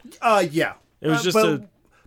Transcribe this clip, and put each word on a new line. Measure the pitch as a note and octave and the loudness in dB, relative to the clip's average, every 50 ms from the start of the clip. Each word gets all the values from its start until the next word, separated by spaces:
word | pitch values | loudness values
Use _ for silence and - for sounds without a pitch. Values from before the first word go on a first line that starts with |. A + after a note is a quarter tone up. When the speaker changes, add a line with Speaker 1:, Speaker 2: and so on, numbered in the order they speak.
| - - - - | -20 -20 -14 -4
Speaker 1:
Uh, | B3+ A#3 A3 G3+ F3+ D3+ | 0 2 2 2 2 0
yeah. | D3 D#3+ C#3+ G2+ F2+ - _ _ _ _ | -2 -2 -4 -4 -6 -12 _ _ _ _
Speaker 2:
It | - | -4
was | D3+ D#3+ D3 | -2 -2 0
Speaker 1:
Uh, | D#3+ | 0
Speaker 2:
just | F#3 E3 | 0 2
Speaker 1:
but, | A3 A3 | 2 2
Speaker 2:
a, | E3 D3+ - - - _ _ _ _ _ _ _ | 2 0 -4 -8 -14 _ _ _ _ _ _ _